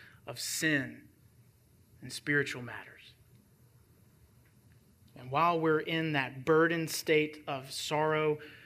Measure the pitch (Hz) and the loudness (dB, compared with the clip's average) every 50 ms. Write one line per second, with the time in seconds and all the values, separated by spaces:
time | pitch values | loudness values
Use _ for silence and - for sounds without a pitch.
0 | - - - - - - 123 - - - - - 165 156 151 135 127 120 117 - | -20 -20 -20 -18 -14 -14 -10 -8 -8 -6 -4 0 2 2 2 2 0 -2 -10 -16
1 | - - _ _ _ - _ _ _ _ _ _ _ _ _ _ _ _ - - | -20 -20 _ _ _ -20 _ _ _ _ _ _ _ _ _ _ _ _ -20 -18
2 | - 131 - - - 147 147 143 135 - - 127 120 117 113 104 - - - - | -14 -12 -12 -8 -4 -2 0 0 0 -2 -6 -10 -10 -12 -12 -14 -14 -18 -20 -20
3 | - - - _ - _ - - _ _ _ _ _ _ _ _ _ _ _ _ | -20 -20 -20 _ -20 _ -20 -20 _ _ _ _ _ _ _ _ _ _ _ _
4 | _ _ _ _ - _ _ _ _ _ _ _ _ - - - _ _ _ _ | _ _ _ _ -20 _ _ _ _ _ _ _ _ -20 -20 -20 _ _ _ _
5 | _ - - - 127 127 135 147 165 175 175 165 160 160 156 156 156 170 165 160 | _ -20 -20 -18 -10 -2 2 4 4 4 4 4 4 4 2 2 0 0 -2 0
6 | 160 160 151 139 131 127 131 135 127 165 160 156 165 165 170 165 160 151 - - | 0 0 0 0 0 -2 -6 -6 2 4 6 6 6 4 2 0 -2 -4 -4 -4
7 | - 165 156 151 151 151 151 - - 156 143 131 135 139 - - - - 156 151 | 0 4 4 4 4 2 -4 -12 -10 -8 -8 -8 -10 -10 -10 -8 -6 -2 0 0
8 | 156 156 156 151 156 156 151 151 - - - - - | 2 2 2 2 2 0 0 -2 -6 -18 -20 -20 -20